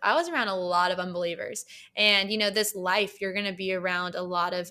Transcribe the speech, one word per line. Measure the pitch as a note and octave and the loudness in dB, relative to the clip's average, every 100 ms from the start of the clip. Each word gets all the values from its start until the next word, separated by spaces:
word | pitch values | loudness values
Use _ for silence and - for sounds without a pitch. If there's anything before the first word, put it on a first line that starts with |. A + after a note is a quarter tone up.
I | G3 | 2
was | C4+ E4+ | 2 2
around | D#4+ A3 | 0 0
a | F#3+ | 0
lot | F3+ F3 F3+ | 0 2 2
of | F#3 | 2
unbelievers. | F3+ F3 F3 E3+ - G#3+ - - - - | -2 -2 -4 -4 -6 -8 -12 -16 -10 2
And, | G#3 G3+ G3 | 4 4 4
you | G#3+ | 0
know, | G#3 | 2
this | G3+ G#3 G3 | 2 0 -2
life, | F3+ G3 G3 - | 0 0 0 -4
you're | G3 | -4
gonna | F#3+ G3+ | -2 -4
be | F3+ F#3+ | -4 -2
around | F#3 F3+ F3+ F3+ F3+ | -2 -2 -2 -2 -4
a | |
lot | F3+ F3+ F3 | -4 -2 0
of, | F3+ F3 | -2 -4